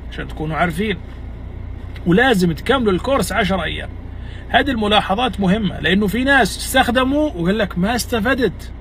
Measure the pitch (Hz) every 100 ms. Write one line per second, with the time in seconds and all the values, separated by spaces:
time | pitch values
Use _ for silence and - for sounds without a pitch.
0 | - - 135 - 156 151 170 160 214 185
1 | - - - - - - - - - -
2 | - 180 262 208 180 156 - 269 220 180
3 | - 269 190 196 190 190 156 147 - -
4 | - - - - - 147 202 240 208 208
5 | - 196 247 190 190 214 196 - 156 190
6 | 208 220 262 277 196 - - 262 247 240
7 | 262 285 302 175 170 214 196 175 196 240
8 | - 233 208 269 220 - - -